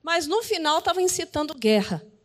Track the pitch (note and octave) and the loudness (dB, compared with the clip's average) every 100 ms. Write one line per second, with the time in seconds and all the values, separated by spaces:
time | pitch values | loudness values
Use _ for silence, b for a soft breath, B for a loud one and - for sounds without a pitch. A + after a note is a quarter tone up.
0 | D#4 E4+ D4 G#4 A#4 F#4+ D#4 D#4 F#4+ F4+ | 0 -2 0 -2 0 -2 2 0 0 0
1 | F#4 - E4+ D4 D4+ C4 A3 G#3+ F#3+ E3+ | 0 0 -4 -4 -4 -2 2 2 2 -6
2 | - _ | -8 _